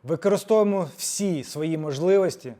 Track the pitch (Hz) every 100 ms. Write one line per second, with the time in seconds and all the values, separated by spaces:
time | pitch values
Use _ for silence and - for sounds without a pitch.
0 | 123 160 202 190 - 220 208 196 165 -
1 | - - 202 160 123 151 160 156 151 135
2 | 175 196 185 - 127 113